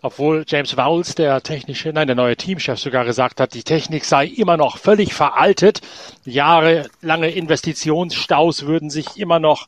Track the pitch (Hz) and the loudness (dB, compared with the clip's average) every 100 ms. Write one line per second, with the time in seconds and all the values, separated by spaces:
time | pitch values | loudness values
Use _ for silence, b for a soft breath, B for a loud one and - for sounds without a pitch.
0 | 131 - 147 156 151 147 135 131 131 170 | -8 -2 0 0 0 -4 -2 -2 0 0
1 | 175 - 151 135 - 151 - 131 160 156 | -2 -2 0 0 -2 -10 -10 -8 -4 -2
2 | 147 123 123 120 180 180 - 123 143 127 | 0 2 0 0 -4 -6 -4 -6 -2 -2
3 | 120 117 127 - 131 120 - 160 - 156 | 0 0 -2 0 -4 -4 -2 -2 -2 -8
4 | - 143 143 - 185 170 139 - - 208 | 0 2 2 0 2 2 2 0 2 2
5 | 196 - 147 123 170 196 190 - B B | 2 0 0 4 2 6 4 2 B B
6 | B B - 127 147 170 160 165 135 _ | B B -6 0 4 4 6 2 0 _
7 | 165 160 160 170 165 151 170 143 151 156 | -4 -2 0 -4 -2 -2 -2 -6 -2 -2
8 | 180 - - 147 170 - 143 160 151 147 | -2 -6 0 2 2 0 -2 -4 -4 -8
9 | - - 190 170 156 143 | -10 -10 0 2 2 0